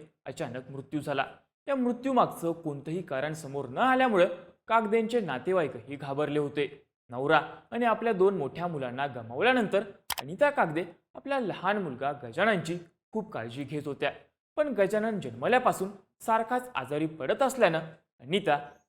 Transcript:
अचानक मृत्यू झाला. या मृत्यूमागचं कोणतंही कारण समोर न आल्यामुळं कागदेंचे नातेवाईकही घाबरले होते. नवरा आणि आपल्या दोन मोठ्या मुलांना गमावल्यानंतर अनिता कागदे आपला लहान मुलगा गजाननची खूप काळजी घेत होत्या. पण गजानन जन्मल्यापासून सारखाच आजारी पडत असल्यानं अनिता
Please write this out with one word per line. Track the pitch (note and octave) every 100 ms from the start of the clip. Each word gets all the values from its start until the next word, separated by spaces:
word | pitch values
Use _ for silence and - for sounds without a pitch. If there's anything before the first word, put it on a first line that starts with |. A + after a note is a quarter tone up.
| - _
अचानक | - C#3 D3 B2 C3
मृत्यू | C3+ C#3 D3+
झाला. | D3+ C3+ C3 - _ _ -
या |
मृत्यूमागचं | C#4 B3 B3 C4+ B3+ E3 - E3+
कोणतंही | E3+ D#3 C#3+ D3 E3+
कारण | F3 C3+ D3
समोर | D#3 D3 C#3 B2+
न | C3+
आल्यामुळं | B3 C4 C4 G3+ F3 - - _ -
कागदेंचे | A3+ G#3+ A3+ A3 A#3+
नातेवाईकही | F#3 B2+ D3 F#3 D3 A#2+ A2+ C#3
घाबरले | C#3+ C#3 D3 D3
होते. | C#3+ D3 C#3 - _ _ _
नवरा | A#2+ C#3 D#3 D3 - _
आणि | A#3
आपल्या | A#3+ G#3+ A3+
दोन | G3 F#3 G3
मोठ्या | C3+ D3+ F3
मुलांना | D#3 C3 A#2+ C#3+
गमावल्यानंतर | A#2+ A2+ B2 G#3+ B3+ G3+ G3 - - _ -
अनिता | C#3 F#3 C#4+
कागदे | C#4+ F#3+ D3+ - - _
आपला | - C4+ C4+
लहान | A3 C#3+ F3+ G#3
मुलगा | F3+ A#2+ C3+
गजाननची | D3 B2 A#2 G#3 G3+ D#3 F3 - _ _
खूप | - -
काळजी | C3+ A#2 A#2+
घेत | C#3 D3 D3
होत्या. | C3 C#3+ - _ _ _ -
पण | D4+
गजानन | G#3 G3 G#3+ A3 G#3
जन्मल्यापासून | C3+ A2+ D3+ B3 A#3+ E3+ F#3+ - _ _
सारखाच | - A3 A3+ B3 B3
आजारी | - C3 D3 D#3
पडत | D#3 C3 G#3
असल्यानं | B3 B3 G3+ D#3+ D#3+ - _ _
अनिता | B2 F#3+ - D3 - -